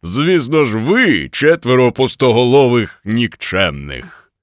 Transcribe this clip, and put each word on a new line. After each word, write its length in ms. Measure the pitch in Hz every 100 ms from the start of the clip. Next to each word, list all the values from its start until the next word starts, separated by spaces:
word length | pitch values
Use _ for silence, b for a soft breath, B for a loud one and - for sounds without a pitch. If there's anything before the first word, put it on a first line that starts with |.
Звісно 600 | 82 101 156 180 120 156
ж, 120 | 139 110
ви 520 | 117 220 247 110 67
четверо 600 | - 147 165 113 127 123
пустоголових 1080 | - 131 - 131 113 123 135 127 120 104 -
нікчемних! 1300 | 98 113 117 - - 92 95 71 71 65 62 - _ _